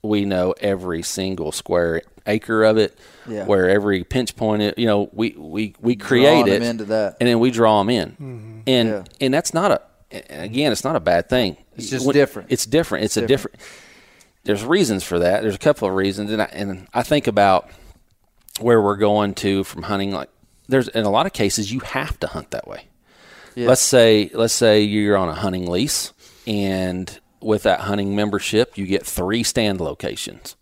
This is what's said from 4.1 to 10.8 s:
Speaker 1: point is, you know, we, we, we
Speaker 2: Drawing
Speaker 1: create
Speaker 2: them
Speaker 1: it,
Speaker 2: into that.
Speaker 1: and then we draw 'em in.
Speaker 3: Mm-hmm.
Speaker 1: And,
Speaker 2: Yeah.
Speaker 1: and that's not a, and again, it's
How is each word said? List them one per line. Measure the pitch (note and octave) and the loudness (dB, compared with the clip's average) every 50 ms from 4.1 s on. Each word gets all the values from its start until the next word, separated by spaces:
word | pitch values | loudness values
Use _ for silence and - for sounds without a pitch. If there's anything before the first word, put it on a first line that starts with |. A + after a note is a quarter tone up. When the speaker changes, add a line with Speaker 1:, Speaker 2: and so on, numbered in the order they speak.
| - B2+ B2 G#2+ - | -4 -4 -4 -4 -6
Speaker 1:
point | - A#2 G#2+ G#2+ G#2+ | -4 -2 0 0 0
is, | G#2 G#2 - | 0 -2 0
you | - A#2+ | 0 0
know, | A2+ G#2 G2+ G2+ - | 2 2 2 0 -2
we, | - G2 A2+ A2 - | -4 -4 -4 -4 -4
we, | - D2+ D#2 D#2 G2+ A2 G2+ - _ | -10 -16 -10 -6 -6 -6 -8 -8 _
we | - A#2 B2 | -2 -2 -2
Speaker 2:
Drawing | G2+ | -2
Speaker 1:
create | - - C3+ B2 C3 C#3+ D#3+ D#3+ C3 | 0 0 2 6 6 6 6 6 4
Speaker 2:
them | G2+ G2 G#2 | 4 2 2
Speaker 1:
it, | A#2 A#2+ | 0 -2
Speaker 2:
into | A#2 A2+ G#2+ | -4 -6 -4
that. | G2+ A2 A2 G#2+ G2 - - | -2 0 0 0 -2 -2 0
Speaker 1:
and | B2 B2 | 2 2
then | A#2+ A2+ | 4 4
we | A#2 B2+ | 2 2
draw | A#2+ A2+ A#2 A2 G#2+ G#2 | 2 4 4 4 4 4
'em | G2 G#2+ | 2 2
in. | B2 A2 E2+ - | 0 0 -2 -4
Speaker 3:
Mm-hmm. | - _ D3 C3 B2 A#2 G#2+ A2+ A2 A2+ A2 | -8 _ -16 -14 -14 -16 -16 -18 -18 -10 -2
Speaker 1:
And, | - C3 B2 A#2 A2 | 0 2 2 2 2
Speaker 2:
Yeah. | G#2+ G2+ F2+ - - _ | -2 -4 -8 -12 -10 _
Speaker 1:
and | C#3 C3 C3 | -4 -2 -2
that's | D#3 E3+ - - | -2 -4 -2 -4
not | D#3+ F#3 G3+ | -2 0 0
a, | D3 - - _ _ _ _ _ - - - _ | 0 0 -2 _ _ _ _ _ -18 -18 -16 _
and | D2 D2 E2 | -14 -12 -12
again, | G2+ A2 C3 D3 D3 | -6 -4 -2 0 0
it's | A2 - | 0 -2